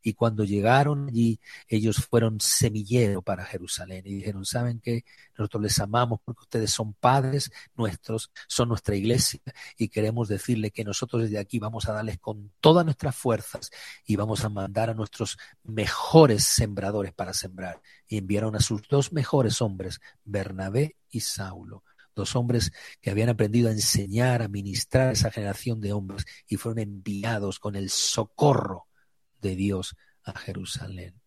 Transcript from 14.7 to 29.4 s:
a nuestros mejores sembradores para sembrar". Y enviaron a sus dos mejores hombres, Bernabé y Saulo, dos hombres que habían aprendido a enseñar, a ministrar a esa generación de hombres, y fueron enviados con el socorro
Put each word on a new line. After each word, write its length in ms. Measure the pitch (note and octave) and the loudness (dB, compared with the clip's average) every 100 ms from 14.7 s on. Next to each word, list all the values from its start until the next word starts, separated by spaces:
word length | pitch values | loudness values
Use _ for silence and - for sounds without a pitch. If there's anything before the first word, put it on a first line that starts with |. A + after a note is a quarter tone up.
| G2+ A#2 | 0 0
a 40 | |
nuestros 420 | A2 G#2+ - A2 - - _ | -2 -6 -4 -6 -6 -14 _
mejores 800 | - A2 G#2 - - E3 D3+ G#2+ | -8 -2 -2 -2 6 8 8 6
sembradores 680 | - - A2+ G2 F#2+ G#2 G2 | 2 2 0 -2 -4 -2 -4
para 220 | - F#2 | -6 -6
sembrar". 460 | F#2 F#2+ F#2 F#2 E2+ _ - _ | -6 -8 -10 -12 -12 _ -20 _
Y 120 | G#2+ | -6
enviaron 360 | F#2+ G#2 A2 | -2 -2 0
a 60 | G#2+ | 0
sus 220 | - G#2+ - | 0 0 0
dos 240 | C#3+ C#3 | 2 2
mejores 480 | D#3+ C3+ D3+ A#2 - | -2 0 2 2 2
hombres, 380 | A2+ F#2+ F#2+ - - _ | -2 -2 -8 -10 -16 _
Bernabé 720 | - G2+ F#2+ F#2 F#2+ G#2+ D3+ - _ | -8 -6 -4 -6 -4 0 -2 -4 _
y 100 | A#2 | -8
Saulo, 640 | - - F#2+ F#2+ F#2+ G2 _ _ - | -6 -6 -8 -12 -16 -20 _ _ -16
dos 200 | - G2 | -6 -2
hombres 380 | - A#2+ A#2+ - - - - | 0 2 2 0 -4 -20 -8
que 80 | - | -4
habían 180 | G2+ A2+ | 0 2
aprendido 400 | A2 G#2+ A2+ A#2+ | 4 4 4 4
a 40 | |
enseñar, 680 | G#2+ G2+ - G2 G#2 B2 A#2+ | 2 2 0 0 2 2 2
a 80 | A2 | -2
ministrar 600 | G2+ G2 F#2 - C3 C3 | -4 -4 -6 0 2 4
a 40 | |
esa 180 | A2 A2 | 4 0
generación 520 | G#2+ G2+ G2 - A2 | 0 -6 -4 -4 -4
de 100 | G#2 | -2
hombres, 320 | G#2 F#2+ G2+ - - _ | -4 -4 -8 -8 -10 _
y 80 | G#2+ | -4
fueron 220 | A#2+ A2+ | -4 -4
enviados 800 | G#2+ G2+ F#2+ G2 A2 A2+ G2+ F#2 | -6 -8 -6 -4 -2 -2 -2 -4
con 180 | G#2+ G2 | -6 -6
el 140 | F#2+ | -4
socorro 960 | - - - G#2+ - D3 B2 - F#2 - _ _ _ _ _ | -2 0 0 -2 4 6 6 2 -8 -12 _ _ _ _ _